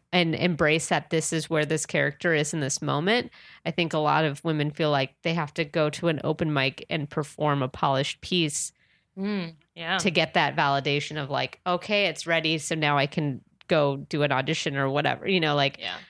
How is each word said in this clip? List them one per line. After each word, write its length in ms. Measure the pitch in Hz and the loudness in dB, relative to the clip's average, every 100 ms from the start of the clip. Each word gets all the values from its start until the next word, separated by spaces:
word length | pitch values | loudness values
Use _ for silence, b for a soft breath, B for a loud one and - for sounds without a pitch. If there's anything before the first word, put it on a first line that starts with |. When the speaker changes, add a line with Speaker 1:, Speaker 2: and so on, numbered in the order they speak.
| - | -2
Speaker 1:
and 220 | 180 165 156 | 0 2 2
embrace 520 | 180 156 156 156 - | 0 2 2 2 2
that 220 | 156 - | -2 0
this 240 | 160 - | -2 0
is 160 | 160 151 | -2 0
where 160 | 156 151 | 0 0
this 200 | 156 - | -2 -2
character 480 | 160 143 - 175 | 0 0 0 0
is 200 | 156 151 | 2 0
in 80 | 160 | -2
this 200 | 135 - | -2 -2
moment." 480 | 147 139 180 240 240 B B B - | -2 0 2 0 -2 B B B -6
I 60 | |
think 200 | 165 165 | -2 0
a 60 | 156 | 0
lot 260 | 151 147 | 2 2
of 180 | 156 143 165 | 2 -2 -2
women 260 | 151 147 | 0 -2
feel 180 | 147 151 | 0 0
like 260 | 139 135 _ | 2 0 _
they 100 | 165 | -4
have 200 | 165 147 - | -2 -4 -4
to 100 | 151 | -4
go 240 | 165 151 | 0 0
to 180 | 147 170 | 0 -2
an 140 | 151 | 0
open 300 | - 156 160 | -2 -2 0
mic 320 | 147 135 - - | 2 0 -2 -6
and 200 | 165 147 | -6 -4
perform 520 | 160 147 - 151 143 | -6 -6 -2 0 2
a 60 | 131 | 0
polished 540 | - 147 135 147 - | 0 2 2 0 -6
piece 500 | - 180 156 - - _ _ _ _ 190 | -4 0 0 -2 -8 _ _ _ _ -8
Speaker 2:
Mm, 380 | 202 202 165 160 _ 165 | -4 -4 -6 -12 _ -10
yeah. 220 | 165 185 | -2 0
Speaker 1:
to 120 | 175 | 2
get 240 | 165 160 143 | 2 2 2
that 200 | 139 143 | 2 2
validation 640 | 147 139 139 143 - 151 | 2 2 2 0 -2 -6
of, 80 | 135 | -4
like, 300 | 135 131 - 180 | -2 -4 -4 -2
"Okay, 380 | 180 - 208 185 | -2 0 0 0
it's 200 | 151 165 | -2 0
ready, 320 | 165 156 160 | 0 2 -2
so 160 | - 160 | -2 0
now 220 | 151 143 | 2 4
I 80 | 147 | 2
can 340 | - 147 127 _ _ - | 0 -2 -4 _ _ 0
go 300 | 160 143 139 | 2 2 0
do 260 | 147 151 | -4 0
an 80 | 143 | 2
audition 460 | 131 135 156 - 139 | 2 0 -2 -2 0
or 120 | 135 | 0
whatever," 380 | 143 135 127 - | 2 0 0 0
you 140 | 185 | 2
know, 140 | 156 143 | 2 2
like, 220 | 139 - | 2 -2
Speaker 2:
Yeah. 200 | 90 90 B | -10 -10 B